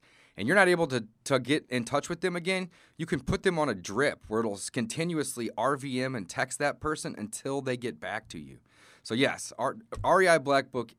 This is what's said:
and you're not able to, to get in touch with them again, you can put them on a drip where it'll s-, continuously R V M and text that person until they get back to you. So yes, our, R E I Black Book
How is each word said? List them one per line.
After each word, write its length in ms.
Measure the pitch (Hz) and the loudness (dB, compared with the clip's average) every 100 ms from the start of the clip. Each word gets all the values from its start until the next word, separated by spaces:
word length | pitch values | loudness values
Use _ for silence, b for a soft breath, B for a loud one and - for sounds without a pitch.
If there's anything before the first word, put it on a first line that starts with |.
| b b b - | b b b -4
and 100 | 123 | 2
you're 80 | 196 | 6
not 120 | 185 | 6
able 180 | 175 165 | 6 2
to, 200 | 127 107 _ | 0 -4 _
to 160 | - 135 | 0 2
get 260 | 117 147 - | 2 0 0
in 140 | 123 | -4
touch 240 | 117 143 - | 0 -2 -2
with 120 | 170 | -4
them 140 | 185 175 | -2 -2
again, 340 | 170 190 180 b b - | -2 -2 -4 b b -10
you 100 | 165 | -4
can 120 | 151 | -4
put 200 | - 196 | -2 0
them 160 | 196 170 | 0 2
on 100 | 147 | 0
a 60 | |
drip 500 | 95 85 101 143 - - | 0 -4 0 0 0 -2
where 140 | 110 | 0
it'll 120 | 113 | 0
s-, 160 | 101 - | -4 -6
continuously 800 | - 113 - 170 160 135 120 120 - | -4 -4 -2 -2 -2 -4 -4 -6 0
R 180 | 123 139 | 0 0
V 240 | 139 127 | -2 -4
M 100 | 131 | -2
and 160 | 127 87 | -4 -6
text 300 | - 131 - | -4 -4 -2
that 200 | 143 - | -2 -2
person 360 | 151 151 160 - | -4 -4 -6 -8
until 440 | 107 - 135 139 | -8 -8 -4 -4
they 140 | 131 123 | -2 -4
get 220 | 117 - | -4 -6
back 280 | 95 104 113 | -6 -8 -8
to 80 | 82 | -14
you. 200 | 69 65 _ b b b | -14 -18 _ b b b
So 140 | - 117 | -4 2
yes, 360 | 135 87 - - | 2 0 -8 -4
our, 200 | 127 - - - | -4 -4 -10 -4
R 180 | 120 180 | 4 6
E 60 | 185 | 6
I 100 | 160 | 6
Black 340 | 139 139 135 | 4 2 2
Book 220 | 127 117 | -6 -6